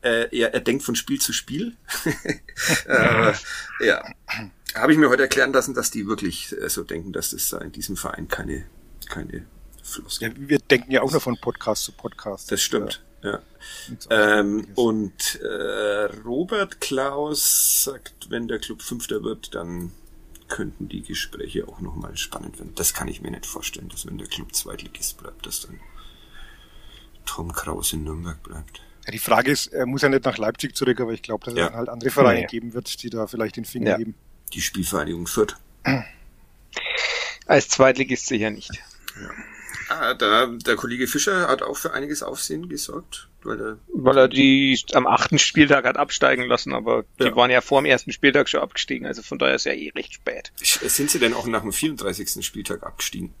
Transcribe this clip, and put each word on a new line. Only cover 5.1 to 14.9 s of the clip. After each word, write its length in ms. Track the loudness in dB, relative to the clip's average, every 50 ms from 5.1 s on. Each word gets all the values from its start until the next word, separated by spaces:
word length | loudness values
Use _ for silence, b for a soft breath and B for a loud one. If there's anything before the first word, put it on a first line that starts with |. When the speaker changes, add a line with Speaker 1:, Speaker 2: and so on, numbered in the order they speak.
| 6 6 4
Speaker 1:
erklären 300 | 4 4 2 2 4 4
lassen, 220 | 2 2 2 -2
dass 160 | -2 -2 -2
die 160 | -2 -4 -2
wirklich, 460 | -2 -4 -2 -2 -6 -6 -6 -10 -10 -8
äh, 160 | -8 -4 -4
so 160 | -4 -4 -6
denken, 280 | -6 -6 -8 -8 -6 -8
dass 180 | -6 -6 -6
das 180 | -4 -4 -4 -4
da 80 | -4 -6
in 140 | -10 -10 -10
diesem 240 | -10 -8 -8 -8
Verein 320 | -6 -6 -6 -6 -6 -6 -6
keine, 360 | -6 -6 -4 -6 -6 -8 -8 -12 -18 -20 -20 -20 -18 -18 -14 -10
keine 360 | -8 -8 -8 -8 -10 -12 -14 -14 -20 -20 -20 -20 -20 -20 -16
Floskel 460 | -12 -12 -12 -10 -8 -8 -6 -6 -6
Speaker 2:
Ja, 60 | -8
wir 220 | -8 -2 0 0 0
denken 320 | 4 _ 2 2 4 2 0
ja 100 | 2 2
auch 80 | 2
nur 100 | 0 0
von 180 | 0 0 -6 -4
Podcast 440 | -4 -6 -6 -4 -2 -2 -2 -2 -2
zu 80 | -8 -10
Podcast. 600 | -10 -12 -12 -12 -10 -10 -10 -10 -10 -6 -4 -2
Speaker 1:
Das 100 | -2 -2
stimmt, 400 | 0 0 0 -2 -2 -8 -10 -12 -20 _ -10 -6
ja. 180 | -6 -6 -6 -8 _ -20 B B B B B B B
Speaker 2:
Nichts 180 | -14 -14 -4 0
Speaker 1:
Ähm, 560 | 4 6 6 6 6 6 4 2 2 -2 -4 -4 0
Speaker 2:
Außergewöhnliches. 20 | 2
Speaker 1:
und, 640 | 4 4